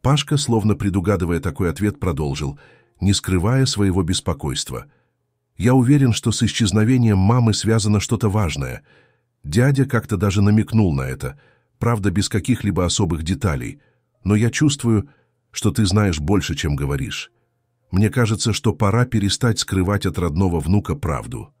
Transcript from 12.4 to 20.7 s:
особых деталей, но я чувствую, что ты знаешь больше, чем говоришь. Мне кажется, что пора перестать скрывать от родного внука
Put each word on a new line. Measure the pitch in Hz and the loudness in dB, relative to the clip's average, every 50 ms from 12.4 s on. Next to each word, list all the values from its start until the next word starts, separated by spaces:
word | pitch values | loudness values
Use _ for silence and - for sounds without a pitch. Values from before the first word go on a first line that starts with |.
| - - 123 - - 101 90 87 90 | 0 0 -2 0 0 -2 0 0 0
особых | 87 - - 107 82 85 78 | -2 0 0 0 -2 -2 -4
деталей, | 80 76 95 87 - 98 76 67 60 55 - _ _ _ _ _ _ _ _ _ _ | -2 -4 -4 -2 -2 -2 -2 -2 -6 -10 -14 _ _ _ _ _ _ _ _ _ _
но | 95 104 | 0 0
я | 107 113 117 | 2 2 0
чувствую, | - - 151 151 143 - - 120 113 104 - - _ _ _ _ _ _ _ _ | 0 2 2 2 0 0 0 2 2 2 0 -2 _ _ _ _ _ _ _ _
что | _ - - 110 | _ -2 -2 -2
ты | 80 - 110 | 0 2 0
знаешь | 92 85 107 104 98 82 78 | 2 2 2 2 2 0 -2
больше, | 73 76 104 98 - - - | -2 0 0 0 0 -2 -6
чем | 71 - 80 71 | -4 -2 -4 -2
говоришь. | 67 71 69 71 69 65 - - - - - _ _ _ _ _ _ _ _ _ _ _ _ | -2 -2 -4 -4 -4 -6 -6 -8 -12 -14 -16 _ _ _ _ _ _ _ _ _ _ _ _
Мне | - 92 107 104 | 0 2 2 2
кажется, | - 127 120 104 113 98 - 117 | 2 0 0 0 0 -2 0 -2
что | 101 - - 117 | -2 0 0 -2
пора | 87 - 110 98 95 117 123 | 0 0 0 0 2 2 0
перестать | 123 - 110 98 101 90 - - 120 110 - | 2 0 0 0 0 -2 0 0 0 0 -2
скрывать | - - - 95 90 90 104 101 - | -4 -2 0 0 0 0 0 0 -2
от | 95 78 - | -2 -2 -2
родного | 87 85 73 82 98 92 85 82 | -4 -2 0 0 0 2 0 -2
внука | 71 78 | 0 2